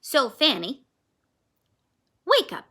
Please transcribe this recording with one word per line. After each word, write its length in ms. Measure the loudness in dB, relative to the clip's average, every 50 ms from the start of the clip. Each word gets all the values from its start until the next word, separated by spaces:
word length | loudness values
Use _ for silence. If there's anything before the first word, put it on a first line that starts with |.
So, 280 | _ 0 0 0 0 0
Fanny, 540 | -2 0 0 0 0 0 -6 -10 -12 -12 _ _ _ _ _ _ _ _ _ _ _ _ _ _ _ _ _ _ _ _ _ _ _ _ _ _ _ _ _
wake 260 | 2 2 2 2 -2
up. 140 | -10 -14 -14 _